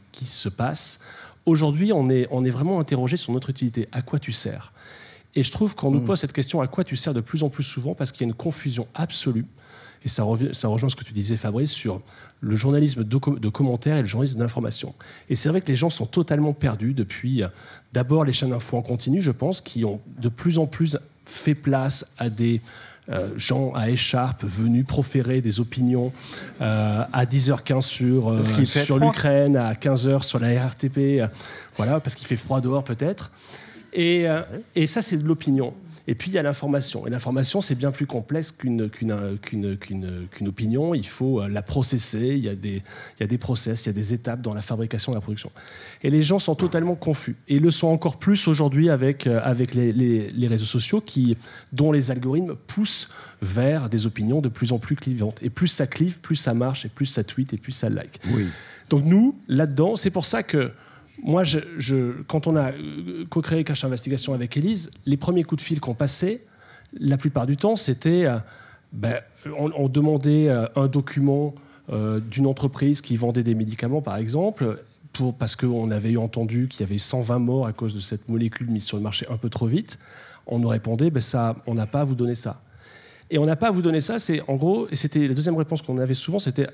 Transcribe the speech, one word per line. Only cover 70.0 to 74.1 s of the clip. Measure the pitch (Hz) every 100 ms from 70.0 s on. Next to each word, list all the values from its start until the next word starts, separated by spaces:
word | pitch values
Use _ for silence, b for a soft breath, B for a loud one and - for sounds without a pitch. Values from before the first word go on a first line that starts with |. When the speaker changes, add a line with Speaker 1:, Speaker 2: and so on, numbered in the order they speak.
| 151 151 143 151 151
Speaker 1:
euh, | 123 113 -
un | 135
document, | 143 135 143 139 139 147 143 B B -
euh, | 113 107 110
d'une | 113 117 139
entreprise | 131 139 135 143 143
qui | - 117
vendait | 120 120
des | 117
médicaments, | 110 110 113 120 147
par | 127